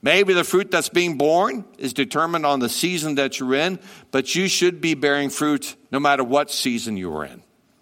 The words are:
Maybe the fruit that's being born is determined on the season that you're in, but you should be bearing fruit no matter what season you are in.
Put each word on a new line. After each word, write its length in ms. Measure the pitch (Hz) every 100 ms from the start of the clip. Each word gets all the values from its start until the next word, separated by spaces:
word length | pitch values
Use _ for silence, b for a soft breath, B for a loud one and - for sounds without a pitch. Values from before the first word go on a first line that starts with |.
Maybe 300 | 143 180 190
the 100 | 180
fruit 300 | 156 185 202
that's 160 | 175 -
being 280 | 175 175 139
born 480 | 147 170 220 254 - -
is 140 | 123
determined 520 | 117 131 147 165 170
on 140 | 147 139
the 100 | 120
season 460 | - 170 180 156
that 240 | 139 135 -
you're 160 | 127
in, 240 | 135 170 180 B B B
but 240 | 135 135
you 140 | 170 190
should 320 | - 175 175
be 140 | 160
bearing 360 | 147 143 143 139
fruit 460 | - 151 143 - - -
no 80 | 139
matter 240 | 143 139
what 260 | 123 143 147
season 460 | - 135 117 117 98
you 180 | 90
are 100 | 76
in. 200 | 73 - _ _ _ _